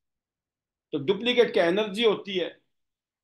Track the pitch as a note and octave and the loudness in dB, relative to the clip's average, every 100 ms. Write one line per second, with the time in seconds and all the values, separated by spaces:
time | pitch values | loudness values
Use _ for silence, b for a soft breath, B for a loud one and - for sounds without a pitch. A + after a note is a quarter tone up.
0 | _ _ _ _ _ _ _ _ _ D3+ | _ _ _ _ _ _ _ _ _ -4
1 | C3+ G3 A#3+ A#3+ G#3+ G#3 E3+ G3 G#3+ G3 | -2 -2 0 2 2 2 2 0 -2 0
2 | A3+ F3+ G3+ F#3 D3 - _ _ _ _ | 0 0 -4 -6 -6 -10 _ _ _ _
3 | _ _ | _ _